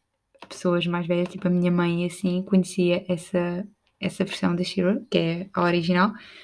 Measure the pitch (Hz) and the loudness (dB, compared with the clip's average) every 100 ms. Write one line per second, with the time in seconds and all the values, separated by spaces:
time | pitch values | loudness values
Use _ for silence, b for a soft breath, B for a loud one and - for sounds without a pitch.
0 | _ _ _ _ - - 180 175 170 175 | _ _ _ _ -20 -4 0 0 0 -2
1 | 170 175 180 185 180 180 175 175 170 170 | 0 0 -2 -2 0 2 4 2 2 0
2 | 175 175 180 180 185 190 180 - 175 175 | -2 -2 -2 -2 2 2 2 2 2 2
3 | - 175 - 180 175 175 220 _ _ - | 0 -4 -2 -2 -2 -4 -8 _ _ -8
4 | 190 - 196 - 185 175 180 196 180 220 | -8 -4 -6 -2 -2 0 -2 0 0 0
5 | - 175 165 170 190 - 175 175 170 180 | 0 0 0 -2 -6 -2 2 2 2 4
6 | 202 B B B | 2 B B B